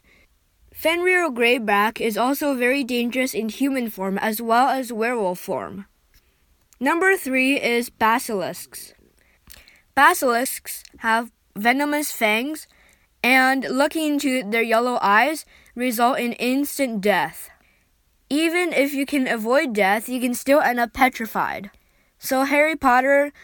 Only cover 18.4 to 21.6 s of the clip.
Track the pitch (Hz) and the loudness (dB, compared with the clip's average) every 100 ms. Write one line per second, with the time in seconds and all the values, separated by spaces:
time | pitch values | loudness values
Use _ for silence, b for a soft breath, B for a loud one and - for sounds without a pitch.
18.4 | 330 349 349 - 277 277 277 277 254 226 | 0 0 0 0 0 -2 -2 -2 0 -2
19.4 | 220 269 294 208 190 214 240 254 247 247 | 0 0 0 0 0 0 -4 -4 -4 -2
20.4 | 269 294 - 247 233 - 254 254 226 196 | 2 2 2 0 -4 2 0 0 -6 -4
21.4 | 120 71 | -4 -6